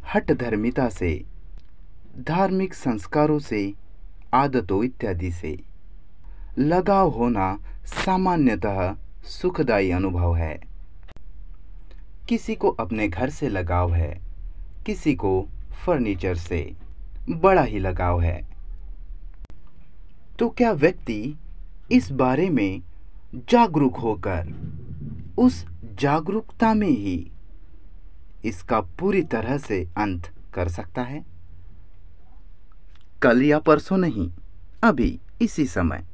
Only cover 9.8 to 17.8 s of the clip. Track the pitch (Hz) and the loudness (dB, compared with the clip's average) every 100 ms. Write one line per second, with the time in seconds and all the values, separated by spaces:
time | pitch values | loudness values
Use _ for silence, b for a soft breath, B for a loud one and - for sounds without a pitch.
9.8 | 95 87 95 87 87 85 80 76 - - | 4 2 2 2 4 4 0 -4 -10 -12
10.8 | - - - - - - - - - - | -12 -12 -12 -10 -8 -8 -10 -10 -10 -10
11.8 | - b - - - 233 - 226 160 - | -12 b -12 -10 -2 -2 -2 2 2 2
12.8 | 113 110 104 87 131 147 143 98 87 90 | -2 0 0 0 -2 0 -2 0 0 2
13.8 | 87 85 76 - - - - - - - | 4 4 2 -2 -8 -8 -8 -8 -10 -8
14.8 | - 202 156 131 98 95 - - - - | -4 0 2 2 2 2 0 -8 -10 -4
15.8 | - 156 110 92 95 87 - 85 - - | 0 2 2 0 0 -2 -2 -4 -4 -10
16.8 | - - - - - 170 185 185 123 107 | -12 -10 -10 -8 -4 4 6 6 4 0